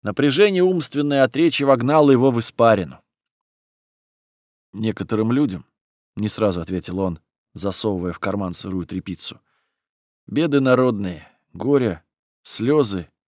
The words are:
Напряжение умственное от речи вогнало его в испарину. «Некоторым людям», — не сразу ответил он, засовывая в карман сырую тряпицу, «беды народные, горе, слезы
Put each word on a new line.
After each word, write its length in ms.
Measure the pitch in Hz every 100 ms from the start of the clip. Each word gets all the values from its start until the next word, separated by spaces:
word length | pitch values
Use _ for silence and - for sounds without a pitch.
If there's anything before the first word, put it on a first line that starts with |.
Напряжение 600 | 107 101 143 135 208 185
умственное 580 | 185 185 - 143 147 139
от 140 | 127 135
речи 260 | 165 -
вогнало 480 | 143 131 123 156 143
его 220 | 131 135
в 80 | 117
испарину. 600 | - - 117 101 78 64 _ _ _ _ _ _ _ _ _ _ _ _ _ _ _ _ _
«Некоторым 580 | 101 110 - 92 110 110
людям», — 340 | 127 143 90 - _ _ _ _ -
не 120 | 107
сразу 320 | - 107 87
ответил 380 | 82 92 - 90
он, 220 | 95 85 _ _ _
засовывая 580 | - 98 - 110 95 90
в 60 | 87
карман 340 | 98 101 95
сырую 320 | 85 95 92
тряпицу, 560 | 82 92 92 87 - - _ _ _ _ _ _ _ _ -
«беды 340 | 127 160 143
народные, 680 | 131 127 127 104 98 82 - _ _
горе, 500 | - 123 143 120 82 _ _ _ _
слезы 680 | - - 117 151 120 98 78 _